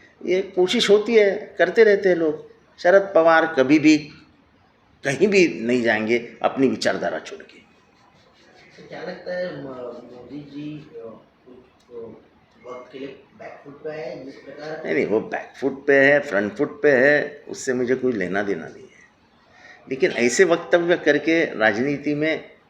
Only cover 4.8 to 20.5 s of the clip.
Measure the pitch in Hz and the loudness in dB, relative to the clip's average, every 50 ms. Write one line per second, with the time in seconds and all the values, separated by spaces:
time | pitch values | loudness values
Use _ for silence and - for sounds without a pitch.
4.8 | _ _ _ _ - 139 135 135 190 214 196 196 170 151 - 95 113 120 123 123 | _ _ _ _ -6 -6 0 0 2 4 4 4 4 2 0 -4 -2 -2 -2 0
5.8 | 113 117 107 107 110 110 120 117 - - - - - - - 131 135 117 110 - | 2 0 0 0 0 0 -2 -2 -2 -8 -8 -4 -4 -4 0 0 0 0 0 -2
6.8 | - 113 95 87 87 85 80 78 - - 135 - - - - - _ _ _ _ | -2 -4 -2 -2 -4 -6 -6 -8 -10 -14 -16 -18 -18 -20 -20 -20 _ _ _ _
7.8 | _ _ _ _ _ _ _ _ _ _ _ _ _ _ _ _ _ _ _ - | _ _ _ _ _ _ _ _ _ _ _ _ _ _ _ _ _ _ _ -20
8.8 | - - - - 165 180 180 - - 180 180 180 180 180 151 143 139 135 127 127 | -20 -18 -16 -14 -12 -12 -14 -12 -12 -10 -8 -6 -8 -8 -8 -12 -14 -14 -14 -14
9.8 | 123 120 120 120 123 - 123 123 117 - 139 147 143 139 139 147 151 151 151 - | -14 -14 -14 -16 -18 -20 -20 -20 -18 -16 -16 -16 -16 -14 -14 -14 -12 -12 -14 -14
10.8 | - - - 92 - 110 107 - _ _ _ _ _ 127 120 - _ _ _ _ | -18 -20 -20 -18 -18 -18 -20 -20 _ _ _ _ _ -20 -20 -20 _ _ _ _
11.8 | _ _ 120 117 113 110 110 - _ _ _ _ _ _ _ _ 120 123 123 127 | _ _ -18 -16 -16 -16 -18 -20 _ _ _ _ _ _ _ _ -18 -18 -18 -16
12.8 | - - 139 131 139 - - - _ _ _ - 135 143 - - - 143 135 - | -18 -18 -16 -16 -16 -16 -16 -20 _ _ _ -20 -18 -18 -18 -20 -20 -20 -20 -14
13.8 | 156 156 151 156 160 156 143 - 135 139 - - - 139 139 - 147 156 156 - | -14 -12 -12 -10 -12 -12 -12 -14 -16 -18 -18 -18 -20 -20 -18 -16 -14 -12 -12 -10
14.8 | - 160 160 143 90 82 208 226 - - - - - - - - 127 139 139 - | -6 -2 -2 -2 0 0 0 -2 -2 -4 -8 -10 -10 -14 -10 -6 -4 -4 -4 -2
15.8 | - 147 139 139 135 143 147 143 139 - 95 101 104 101 101 - 147 147 - - | 0 4 6 6 6 6 4 4 2 0 -2 -2 -2 -2 -2 -4 -4 -6 -2 0
16.8 | - 147 135 120 135 147 147 139 - - - - - - - - - 131 123 127 | 2 4 4 6 4 4 4 2 0 -4 -8 -14 -16 -14 -14 -8 -6 -4 -4 -2
17.8 | 123 117 131 127 127 127 117 98 90 87 95 101 101 98 92 80 76 73 - - | -2 -2 -2 0 0 -2 -2 -2 -4 -4 -4 -4 -2 -2 -4 -6 -8 -12 -18 -20
18.8 | - - _ _ _ _ _ _ _ _ _ _ _ _ _ _ - - - - | -20 -20 _ _ _ _ _ _ _ _ _ _ _ _ _ _ -20 -20 -20 -20
19.8 | _ - 131 131 185 - - - - - - - 190 165 | _ -12 -4 -2 -2 -2 0 0 0 2 4 4 4 4